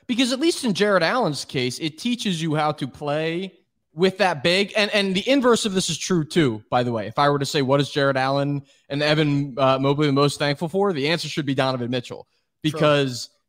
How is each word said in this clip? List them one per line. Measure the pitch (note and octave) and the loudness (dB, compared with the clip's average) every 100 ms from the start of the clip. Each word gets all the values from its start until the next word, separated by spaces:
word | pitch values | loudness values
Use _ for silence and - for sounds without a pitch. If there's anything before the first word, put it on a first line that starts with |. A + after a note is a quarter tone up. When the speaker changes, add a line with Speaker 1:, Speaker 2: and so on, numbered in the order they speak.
| - | -6
Speaker 1:
because | A#3 B3+ | -2 -2
at | B3+ | 0
least | E4 - | 0 0
in | B3 | -2
Jarrett | F3+ G#3 F#3+ | 0 2 2
Allen's | E3 B3 F#3+ C#3 - | 2 0 -2 -4 -6
case, | C3+ B2 B2 | -4 -4 -4
it | D#3 D3+ | -8 -6
teaches | A#3+ A#3+ G#3 E3 | -4 -2 -2 -2
you | E3 D3+ | -2 0
how | D3+ | -2
to | D3 C3+ | -2 -6
play | - D3 D3+ D#3+ E3+ F#3+ _ _ _ _ | -8 -6 -4 -2 -4 -8 _ _ _ _
with | D3+ F#3+ F#3 | 0 0 2
that | F#3+ D#3+ | 0 2
big. | E3+ F#3 G3+ G#3+ | 0 2 0 0
And, | G#3 | 0
and | G3+ G3 | 0 0
the | F#3 G#3 | 0 2
inverse | C#4 B3 A3 A3 | 2 4 2 2
of | |
this | F#3+ - | -2 -2
is | D#3 | -4
true | - F3+ | -2 0
too, | D3 F#3 C#3 A2 - | 0 2 2 0 -2
by | B2+ | 0
the | B2 | 0
way. | A2+ G2+ | -2 -4
If | B2+ | 2
I | C#3+ | 2
were | C#3+ | 2
to | C#3 | 0
say, | D#3 | 0
"What | C3 C#3 | 2 2
is | - | 2
Jarrett | D3+ C#3 C3 | 0 0 2
Allen | C3+ C#3 C#3 C#3+ C#3+ _ - | 0 0 -2 -4 -8 _ -8
and | C#3+ | -2
Evan, | D3 D3+ D3+ C#3+ C#3+ B2 | 0 2 2 0 -2 0
uh, | C3 C3 | 2 4
Mobley | C3+ C#3+ D3+ | 2 2 2
the | |
most | C#3 C#3+ - | 4 2 2
thankful | D3 C#3 E3+ | -2 -2 -4
for?" | F#3+ G3+ | 0 0
the | D#3 C3+ | 0 -2
answer | E3 D#3 | -2 -4
should | - C#3+ | -6 -4
be | |
Donovan | C3+ C3 B2+ A#2+ | 0 0 0 -2
Mitchell, | B2+ - - - _ _ _ | -4 -6 -14 -18 _ _ _
Speaker 2:
True. | D#3 | -4
Speaker 1:
because | D#3 D3+ C#3+ C3+ A#2+ - _ | 2 4 4 2 -4 -12 _